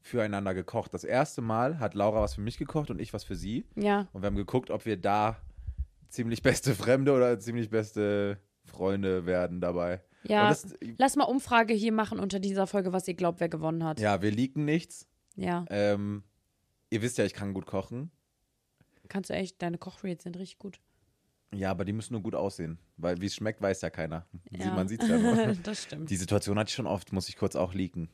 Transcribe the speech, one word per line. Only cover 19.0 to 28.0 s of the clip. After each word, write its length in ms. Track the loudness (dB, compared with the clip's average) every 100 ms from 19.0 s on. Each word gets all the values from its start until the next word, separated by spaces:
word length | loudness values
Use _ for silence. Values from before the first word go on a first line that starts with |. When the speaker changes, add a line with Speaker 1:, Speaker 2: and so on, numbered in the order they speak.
| -8
Speaker 2:
Kannst 220 | -8 -4
du 40 |
echt, 260 | -4 -4 _
deine 160 | -4 -4
Kochreels 440 | -10 -10 -8 -8
sind 140 | -10 -12
richtig 200 | -12 -14
gut. 200 | -16 -16 _ _ _ _ _ _ _
Speaker 1:
Ja, 160 | -2 -2
aber 140 | 0
die 80 | -2
müssen 220 | -4 -4
nur 80 | -6
gut 120 | -4
aussehen. 440 | -2 -2 -2 -8 -8 _ -4
Weil 240 | -2 0
wie 60 | -2
es 80 |
schmeckt, 260 | -2 -4 0
weiß 220 | 0 0
ja 80 | -4
keiner. 340 | -4 -6 -6 -10 -20 -16
Sie, 80 | -4
Speaker 2:
Ja. 120 | -2
Speaker 1:
man 140 | 0 0
sieht's 180 | 0 2
ja 120 | 4
nur. 160 | 6 4
Speaker 2:
<laughs> 260 | 4 0
Das 200 | -4 -8
stimmt. 260 | -8 -10 -4
Speaker 1:
Die 80 | -4
Situation 420 | 2 2 2 0
hatte 100 | 0
ich 60 |
schon 120 | -2 -2
oft, 260 | -2 -2
muss 160 | -4 -4
ich 80 | -2
kurz 200 | -2 0
auch 180 | 0
leaken. 340 | 0 -4 -4